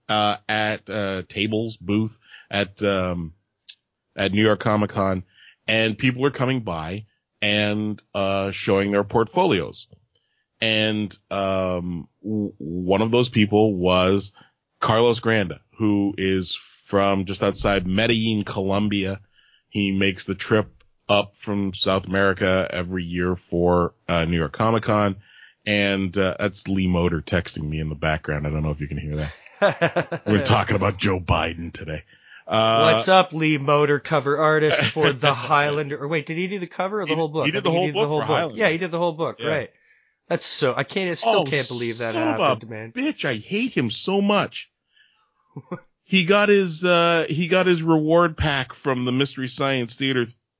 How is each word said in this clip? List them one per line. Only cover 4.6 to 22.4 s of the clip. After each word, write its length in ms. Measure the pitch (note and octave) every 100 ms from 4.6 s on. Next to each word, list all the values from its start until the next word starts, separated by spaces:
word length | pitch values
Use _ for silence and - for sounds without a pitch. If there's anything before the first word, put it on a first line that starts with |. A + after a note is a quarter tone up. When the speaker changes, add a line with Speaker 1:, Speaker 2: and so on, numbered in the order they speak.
Speaker 1:
Comic 300 | A#2 G#2+ G#2
Con, 320 | - F#2+ F#2 - _ - _ -
and 300 | A2 A2+ G#2+
people 260 | C3 B2 C#3
are 60 |
coming 300 | - B2+ C3
by 440 | G#2 E2 D#2 G2+ G#2+ _ _ _
and, 600 | G#2 G#2 G#2 G#2 G#2+ G2+ _
uh, 380 | G2+ G2 G2 G2
showing 400 | F#2+ - G2 G2+
their 120 | G2+
portfolios. 840 | G2+ A#2 A2+ - F#3 G2 A#1+ - - _ _ _ _ _ _ _
And, 540 | A2+ A2 A2 G#2+ G2+ - -
um, 760 | G2 G2 F#2+ F#2 F2+ F2 E2+ - _
w-, 300 | G2+ G#2+ G2+ -
one 440 | C#2+ F2 F2+ G2
of 100 | A2+
those 180 | A#2+ B2
people 440 | A2 G#2 G#2+ A2 F#2+
was 560 | F2+ F2+ F#2 G2 G2 - _ _ _ _
Carlos 400 | - A2+ A#2+ A#2
Granda, 400 | A2+ A2 F#2 D2+ _ -
who 360 | A2 G2+ G2+ F#2+
is 380 | F#2+ F#2+ F2 -
from 680 | - - - G2+ G2 G2 F#2+
just 180 | F#2+
outside 420 | G2+ G2 G#2+ G2 F2+
Medellin, 560 | F#2+ A#2 A#2 A2+ G#2+ G2
Colombia. 720 | G#2 F#2+ G2 G#2 G2+ F#2+ G2 - _ _ _ _
He 220 | A2 G2
makes 340 | G2 G2 F#2+ -
the 100 | F#2
trip 340 | - G#2+ G#2 - _ _ -
up 260 | G#2 G2+ _
from 380 | - G2+ G2
South 340 | F#2 G2+ F#2+ F2+
America 600 | F#2+ G2 F#2